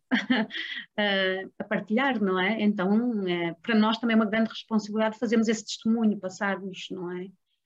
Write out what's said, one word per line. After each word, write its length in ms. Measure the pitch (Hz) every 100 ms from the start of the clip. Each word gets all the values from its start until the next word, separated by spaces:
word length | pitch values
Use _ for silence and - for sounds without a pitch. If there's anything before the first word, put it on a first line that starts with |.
| _
<laughs> 380 | 240 - 240 220 - - - - -
a, 40 | 208 196 190 190 190 -
a 60 |
partilhar, 580 | - 202 - 220 277 240
não 160 | 196 185
é? 220 | 190 220
Então, 640 | 208 202 185 214 247 214 185
é, 280 | 175 170 165
para 120 | -
nós 240 | 220 214 226
também 160 | 233
é 20 | 220
uma 100 | 214
grande 240 | 220 220
responsabilidade 680 | - - 220 214 214 220 214
fazermos 300 | 247 226 220
esse 160 | 214
testemunho, 560 | - - 226 233 220 202
passarmos, 680 | 185 - 202 190 196 175 -
não 200 | 190 175 180
é? 100 | 190 - _ _